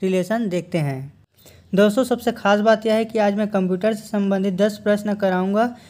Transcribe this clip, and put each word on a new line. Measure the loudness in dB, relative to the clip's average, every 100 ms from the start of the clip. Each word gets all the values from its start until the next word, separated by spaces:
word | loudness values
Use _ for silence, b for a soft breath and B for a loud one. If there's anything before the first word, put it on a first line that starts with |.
रिलेशन | -2 -2 0 -2 -2
देखते | -4 -4 -2
हैं। | -2 -4 -10 -18 _ b b b b
दोस्तों, | 2 4 4
सबसे | 0 -2 -2
खास | -2 2 4
बात | 4 2 2
यह |
है | 0 0
कि | 0
आज | 0 0
मैं | -2
कंप्यूटर | -2 -2 0 0
से | -2 -4
संबंधित | -2 0 0 0 0
दस | 0 0
प्रश्न | 0 0 0 -2
कराऊंगा | 0 0 0 0 0 -4 B